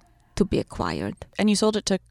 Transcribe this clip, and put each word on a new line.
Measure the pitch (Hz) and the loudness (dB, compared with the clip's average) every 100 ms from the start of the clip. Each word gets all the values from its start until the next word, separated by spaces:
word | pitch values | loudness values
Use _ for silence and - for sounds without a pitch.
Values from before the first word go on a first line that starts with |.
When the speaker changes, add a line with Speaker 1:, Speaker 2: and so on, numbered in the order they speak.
| - _ _ - | -10 _ _ -2
Speaker 1:
to | 190 | 0
be | - | 0
acquired. | - - 85 78 98 - - - | -2 -4 -4 -4 -6 -10 -12 0
Speaker 2:
And | 214 | 2
you | 202 | 4
sold | 220 214 | 2 0
it | - | -2
to | 190 - | -2 -4